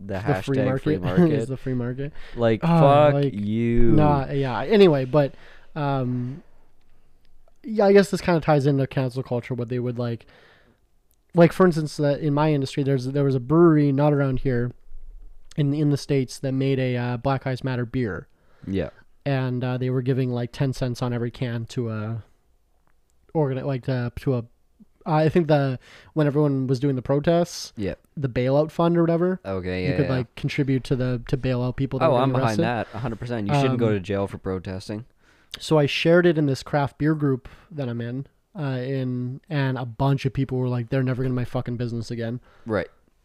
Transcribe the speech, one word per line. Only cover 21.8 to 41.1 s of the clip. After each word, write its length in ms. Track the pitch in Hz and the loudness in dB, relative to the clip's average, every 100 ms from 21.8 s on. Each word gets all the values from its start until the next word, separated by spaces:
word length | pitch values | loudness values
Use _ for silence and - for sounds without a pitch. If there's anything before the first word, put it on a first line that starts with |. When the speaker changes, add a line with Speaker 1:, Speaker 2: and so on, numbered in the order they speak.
| 117 | -6
Speaker 2:
a 340 | 110 107 113 - _ _ _ _ _ _ _ _ _ _ | -6 -6 -8 -12 _ _ _ _ _ _ _ _ _ _
organi-, 300 | 165 143 131 139 | -2 -2 -2 -4
like, 200 | 131 127 | -4 -4
uh, 220 | 127 120 - | -4 -4 -4
to 160 | 143 123 | -2 -2
a, 60 | 117 _ _ _ - _ - | -4 _ _ _ -20 _ -2
I 220 | 156 156 | 2 2
think 180 | 180 156 | 2 2
the, 300 | 147 139 127 - - - | 2 2 -4 -10 -20 -6
when 120 | 156 147 | 0 2
everyone 400 | 139 147 135 131 | 2 2 0 0
was 140 | 131 | 0
doing 160 | 143 131 | 0 -2
the 60 | |
protests, 720 | - 143 175 170 170 - - - | 0 0 2 2 0 -6 -14 -8
Speaker 1:
Yeah. 180 | 95 - _ - | -6 -6 _ -8
Speaker 2:
the 120 | 135 | -4
bailout 420 | 120 127 139 156 | -2 0 2 0
fund 260 | - 170 170 | 0 2 2
or 60 | |
whatever, 380 | 165 165 180 185 | 2 2 0 -2
Speaker 1:
Okay, 400 | 98 95 90 92 | -6 -6 -4 -2
Speaker 2:
you 60 | 92 | 0
Speaker 1:
yeah, 60 | 90 | 0
Speaker 2:
could, 100 | 139 | 0
Speaker 1:
yeah. 40 | 131 | -2
Speaker 2:
like, 180 | 113 | -4
contribute 500 | - 143 - 135 131 | -6 -6 -2 0 -2
to 120 | - 127 | -2 -2
the, 260 | 127 123 - | -2 -4 -4
to 80 | 135 | -2
bail 260 | 131 123 | -2 -2
out 140 | 127 - | -2 -4
people 220 | 135 131 | -4 0
that 60 | 160 | 2
Speaker 1:
Oh, 40 | |
Speaker 2:
were 40 | 123 | 2
Speaker 1:
I'm 120 | 135 | 2
Speaker 2:
getting 100 | 127 | 0
Speaker 1:
behind 200 | 117 107 | 0 0
Speaker 2:
arrested. 20 | 113 117 - | 0 -2 -6
Speaker 1:
that, 40 | 104 | -8
a 20 | |
hundred 180 | 120 113 | -8 -8
percent. 260 | 120 120 101 | -6 -6 -2
You 60 | |
shouldn't 240 | 143 135 120 | 0 2 0
go 100 | 113 | 0
Speaker 2:
Um, 40 | |
Speaker 1:
to 60 | 104 | 0
jail 260 | 90 98 98 | -2 -4 -4
for 120 | 95 | -6
protesting. 680 | 98 92 98 95 - 107 - _ _ _ _ - | -6 -6 -6 -10 -8 -10 -12 _ _ _ _ -14
Speaker 2:
So 200 | - 156 | 0 2
I 80 | 143 | 2
shared 400 | - 165 175 175 | 0 4 4 4
it 120 | 156 | 2
in 80 | 147 | 0
this 160 | 131 | -2
craft 360 | - 147 139 - | -4 -4 -4 -2
beer 160 | 147 | -2
group 340 | 156 147 131 - - _ | 0 0 -2 -6 -20 _
that 180 | 151 127 | -10 -8
I'm 120 | 117 | -6
in, 260 | 120 131 139 _ _ 208 | -8 -8 -12 _ _ -8
uh, 40 | 143 127 | -6 -4
in, 600 | 127 135 127 123 123 135 - | -4 -4 -4 -4 -6 -8 -6
and 300 | 147 135 127 | -2 -2 -2
a 60 | |
bunch 400 | 123 110 135 139 | -6 -2 0 2
of 80 | 135 | 0
people 260 | - 135 127 | -2 -2 -2
were 100 | 127 | -2
like, 220 | 123 117 | -2 -2
"They're 120 | 135 | -2
never 200 | 127 | 0